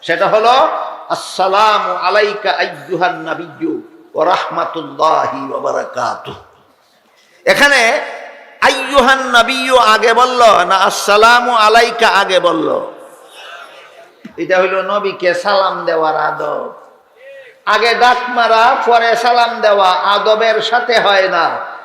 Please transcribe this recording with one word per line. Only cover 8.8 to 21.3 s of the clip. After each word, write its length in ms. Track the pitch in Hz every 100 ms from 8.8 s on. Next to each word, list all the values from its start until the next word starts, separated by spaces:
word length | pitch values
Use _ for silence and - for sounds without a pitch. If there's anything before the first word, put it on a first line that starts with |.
| 262 277 240 262
নাবিয়্যু 580 | 254 240 233 262 262 254
আগে 380 | 220 220 226
বলল 500 | 226 254 247 233 196
না 120 | 180 190
আসসালামু 760 | 196 - - 208 226 240 247
আলাইকা 540 | 233 214 226 240 220 220
আগে 320 | 180 196 180
বলল? 520 | 170 165 147 131 - - - - - - - - - - - - - _ - -
এটা 240 | 165 185
হইল 220 | 190 190
নবীকে 520 | 185 202 196 180 180
সালাম 500 | 175 196 196 190 156
দেওয়ার 320 | 170 165 160 156
আদব। 560 | 151 156 151 - - - - _ _ _ 539 - - - -
আগে 280 | 214 233
ডাক 220 | 233 247 247 247
মারা 480 | 247 226 226 233 269 226
পরে 300 | 233 233 226
সালাম 440 | 247 240 233 226
দেওয়া 300 | 214 202 185
আদবের 720 | 180 185 202 208 214 226 214
সাথে 360 | - 240 240 226
হয় 300 | 202 196
না। 300 | 190